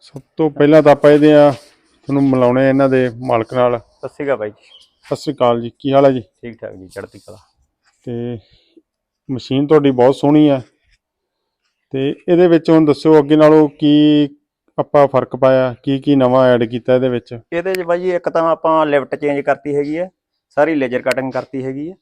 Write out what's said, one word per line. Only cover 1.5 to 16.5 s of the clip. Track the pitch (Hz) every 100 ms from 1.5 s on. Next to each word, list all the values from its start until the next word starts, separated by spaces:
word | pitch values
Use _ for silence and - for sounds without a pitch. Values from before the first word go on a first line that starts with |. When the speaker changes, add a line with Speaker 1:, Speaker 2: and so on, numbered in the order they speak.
Speaker 1:
ਤੁਹਾਨੂੰ | 135 _ _ _ _ - 139
ਮਿਲਾਉਣੇ | 139 127 123 127 135
ਆ |
ਇਹਨਾਂ | 135 139
ਦੇ | 131 127 117
ਮਾਲਕ | 127 120 113
ਨਾਲ। | 127 123 120
Speaker 2:
ਸਤਿ | _ _ 135
ਸ਼੍ਰੀ | _ 143
ਅਕਾਲ | 123
ਬਾਈ | 107
ਜੀ। | 101 _ _ _ _ -
Speaker 1:
ਸਤਿ | 139
ਸ਼੍ਰੀ | - 135
ਅਕਾਲ | 123 120
ਜੀ, | 117 _
ਕੀ | 139
ਹਾਲ | 135 139
ਹੈ |
ਜੀ? | 131
Speaker 2:
ਠੀਕ | 107 _ 120 113
ਠਾਕ | 107
ਜੀ, | 101 92
ਚੜ੍ਹਦੀ | 98 101 101
ਕਲਾ। | _ 98 _ _ _ _ _ _ -
Speaker 1:
ਤੇ | 120 120 117 _ _ _ _ _ _ _ _ _
ਮਸ਼ੀਨ | 127 - 131 143
ਤੁਹਾਡੀ | 156 143
ਬਹੁਤ | 127 123 139
ਸੋਹਣੀ | 143 151 151
ਆ। | 135 113 _ _ _ _ _ _ _ _ _ _ _ _
ਤੇ | 135 135 - -
ਇਹਦੇ | 175 180
ਵਿੱਚ | 165 160
ਹੁਣ | 160 156
ਦੱਸੋ | 139 156 156
ਅੱਗੇ | 139 151
ਨਾਲੋਂ | 156 156 151
ਕੀ | 143 151 147 151 147 143 143 _ _ _ -
ਆਪਾਂ | 143 147 139
ਫਰਕ | 131 120 127
ਪਾਇਆ, | 131 131 127 120
ਕੀ | - 135
ਕੀ | 135 143
ਨਵਾਂ | 127 131
ਐਡ | 127